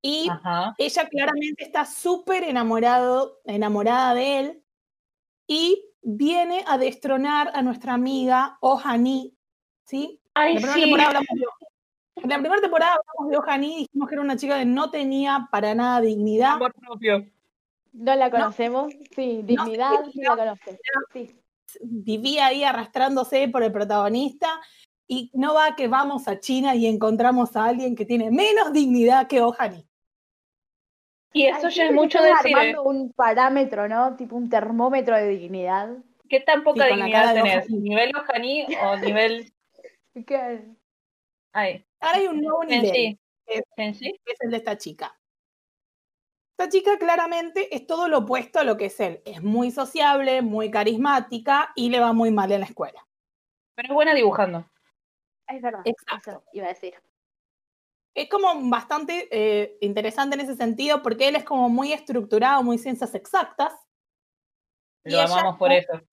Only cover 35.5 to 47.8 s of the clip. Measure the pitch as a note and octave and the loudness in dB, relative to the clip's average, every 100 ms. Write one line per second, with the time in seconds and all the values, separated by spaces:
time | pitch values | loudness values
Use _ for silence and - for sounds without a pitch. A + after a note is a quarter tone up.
35.5 | F#3+ F3+ F#3+ G#3+ B3+ - _ _ C4 C4+ | -8 -4 -4 -4 -12 -18 _ _ 0 2
36.5 | D4+ D4+ C4+ C4+ G3+ G3 A3 A3+ A3+ A3 | 2 2 4 4 2 2 4 4 4 4
37.5 | F#3 F#3 G#3+ G3+ G#3 B3 C#4+ - A#3+ A#3+ | 2 0 -4 -2 0 0 -2 -4 -4 -2
38.5 | D4 C4+ D4+ G3+ G3 G3 G#3 A3 A3+ A#3 | -4 -4 -4 -2 -2 -2 0 0 0 -10
39.5 | _ _ _ - _ _ B3 A#3 C#4 B3 | _ _ _ -20 _ _ -20 -6 -6 -6
40.5 | A#3 G#3+ A3+ _ _ _ _ _ _ _ | -10 -14 -20 _ _ _ _ _ _ _
41.5 | G3+ G3 - _ _ D#4+ F#4 G4 D#4 D4+ | -4 -4 -6 _ _ -2 0 0 -2 -2
42.5 | D#4+ D#4+ A#3+ G#3+ F#3 A3+ G#3 _ _ - | -2 0 0 2 0 -2 -4 _ _ -10
43.5 | A3 G#3+ - G#3+ G#3 B3+ G4 - A4+ A#3+ | -8 -8 -8 -8 -8 -12 -12 -12 -8 -6
44.5 | A#3 A3+ G#3 - D#3 D3 _ _ _ _ | -6 -6 -8 -10 -14 -14 _ _ _ _
45.5 | _ _ _ _ _ _ _ _ _ _ | _ _ _ _ _ _ _ _ _ _
46.5 | - F4+ F#4+ F#4+ G4+ E4+ E4+ E4+ E4+ E4 | -6 0 2 2 0 2 2 0 -2 -4
47.5 | E4 G4 C#4 | -4 -6 -8